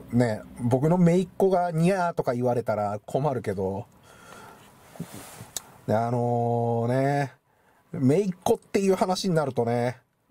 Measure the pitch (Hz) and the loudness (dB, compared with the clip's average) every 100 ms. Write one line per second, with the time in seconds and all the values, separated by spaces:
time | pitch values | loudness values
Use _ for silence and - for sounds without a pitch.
0 | - 120 120 110 - - 120 127 156 180 | -2 2 2 0 -8 -6 0 2 2 4
1 | 170 175 185 - 190 185 175 160 170 196 | 4 4 0 0 2 2 0 0 0 2
2 | 175 165 143 123 123 120 113 104 104 107 | -2 -2 -2 0 0 0 -2 -2 -2 -4
3 | - 139 147 123 107 95 95 98 - _ | -6 -4 -2 -4 -4 -4 -4 -6 -10 _
4 | - - - - - - - - - - | -20 -20 -20 -20 -20 -20 -20 -20 -20 -18
5 | 165 104 - - - - - - - 110 | -16 -18 -18 -20 -14 -14 -16 -12 -2 -2
6 | 117 120 120 120 120 120 117 117 117 127 | 0 -2 0 0 0 0 0 0 0 0
7 | 135 143 139 - _ _ _ _ _ - | 0 0 -4 -8 _ _ _ _ _ -2
8 | 131 156 208 - - 226 _ 208 196 185 | 2 2 0 -2 0 0 _ 0 2 2
9 | 190 180 190 160 143 - 117 120 120 127 | 2 0 0 0 0 0 0 0 -2 -4
10 | _ _ _ | _ _ _